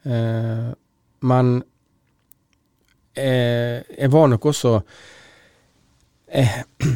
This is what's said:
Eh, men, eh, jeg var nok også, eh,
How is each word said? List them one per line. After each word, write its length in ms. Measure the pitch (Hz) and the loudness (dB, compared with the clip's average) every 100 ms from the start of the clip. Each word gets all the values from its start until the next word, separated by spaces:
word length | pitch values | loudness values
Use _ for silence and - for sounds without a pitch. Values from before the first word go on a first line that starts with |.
Eh, 680 | 139 117 113 113 113 113 117 - _ _ _ _ 131 | -6 -4 -2 -2 -4 -4 -8 -10 _ _ _ _ 0
men, 240 | 127 127 123 - _ _ _ _ _ _ _ _ _ _ _ _ _ _ - | 2 2 0 -4 _ _ _ _ _ _ _ _ _ _ _ _ _ _ -6
eh, 640 | 135 127 120 120 120 120 - | -2 0 0 -2 -4 -6 -12
jeg 240 | - 139 | -4 2
var 180 | 147 151 | 4 4
nok 220 | 117 147 | 4 0
også, 260 | 147 123 110 - - - - - _ _ _ _ _ _ _ _ _ _ | 0 0 0 -2 -16 -20 -20 -20 _ _ _ _ _ _ _ _ _ _
eh, 280 | 143 127 123 - _ 151 | 0 0 0 -10 _ -2